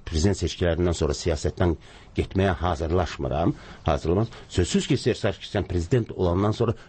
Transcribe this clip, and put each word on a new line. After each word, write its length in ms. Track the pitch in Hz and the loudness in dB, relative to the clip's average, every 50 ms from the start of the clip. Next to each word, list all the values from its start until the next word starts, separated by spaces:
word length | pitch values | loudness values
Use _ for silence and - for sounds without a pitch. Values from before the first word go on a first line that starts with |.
| - | -6
prezident 320 | - 80 78 80 101 92 - | -4 0 2 2 2 2 2
seçkilərindən 560 | 92 82 - - 92 85 82 85 87 87 82 | -2 -4 -2 0 0 0 2 2 2 0 2
sonra 240 | - 82 71 71 - | 0 0 0 0 0
siyasətdən 560 | - 90 80 - - 82 - - 92 87 78 - - - - - - - | -2 -2 -2 0 -2 -2 -2 0 0 0 0 -2 -6 -16 -20 -20 -20 -8
getməyə 400 | - 90 - - - 95 95 98 87 - | -6 -6 -4 -2 0 2 2 2 2 0
hazırlaşmıram. 920 | 87 90 82 73 80 80 87 92 85 - - - 69 64 64 76 85 147 143 - - - - - - | -2 -2 -2 -2 -2 0 0 0 0 -2 -4 -6 -4 -2 0 0 2 0 0 -2 -8 -18 -16 -4 0
Hazırlamaz. 420 | - - - - 80 87 101 117 - - - - - | 0 0 2 2 2 2 2 0 -2 -4 -12 -16 -6
Sözsüz 340 | - 92 85 - - 196 185 | -2 0 0 2 2 0 2
ki, 120 | - 143 - | 2 0 0
Serj 160 | - 120 101 | 2 0 0
Sarkisyan 480 | - - 101 92 - - - - 101 87 | 0 -2 -4 -4 -4 -6 -4 -2 -2 -2
prezident 460 | - 90 87 82 - 131 120 110 - | 0 -2 -2 0 2 2 2 2 0
olandan 400 | - - 92 87 85 95 101 107 | -2 0 2 2 2 2 2 2
sonra 220 | 107 - 117 110 104 - - | 2 0 0 0 -2 -4 -8